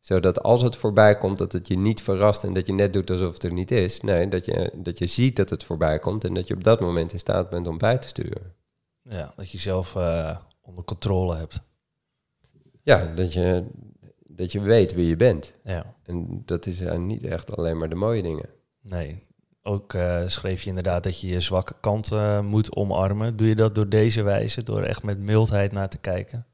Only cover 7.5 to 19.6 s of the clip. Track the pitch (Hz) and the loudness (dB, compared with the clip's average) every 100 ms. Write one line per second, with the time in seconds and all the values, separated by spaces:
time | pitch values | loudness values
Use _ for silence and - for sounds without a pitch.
7.5 | 87 87 80 107 127 - - - - 92 | -4 -4 0 0 0 -2 -8 -8 -8 -12
8.5 | - _ _ _ _ 127 98 78 - 98 | -20 _ _ _ _ -12 -10 -10 -12 -14
9.5 | 90 98 92 87 95 87 82 78 82 - | -8 -2 -2 -2 -2 0 0 -2 -8 -14
10.5 | _ - 90 90 92 104 95 92 82 80 | _ -20 -14 -10 -6 0 0 0 -2 -6
11.5 | - - _ _ _ _ _ _ _ _ | -10 -14 _ _ _ _ _ _ _ _
12.5 | _ _ _ - 101 85 80 92 85 90 | _ _ _ 4 4 4 -2 -2 2 2
13.5 | 90 90 - - - - _ _ 85 90 | 2 -2 -12 -20 -20 -20 _ _ -8 -6
14.5 | 101 101 113 92 85 85 82 123 85 - | -2 4 6 6 2 2 4 4 2 -4
15.5 | _ - 87 - - - 87 85 95 - | _ -8 -8 -8 -18 -10 -8 -6 -10 -4
16.5 | 87 - 90 90 82 90 107 - 82 - | -4 -4 -6 -4 -4 -4 -6 -6 -6 -6
17.5 | 82 85 82 80 82 107 113 87 78 - | -4 -2 -2 -4 -2 -2 -2 -4 -6 -10
18.5 | _ _ _ 107 90 73 85 _ _ _ | _ _ _ -10 -8 -8 -10 _ _ _
19.5 | _ | _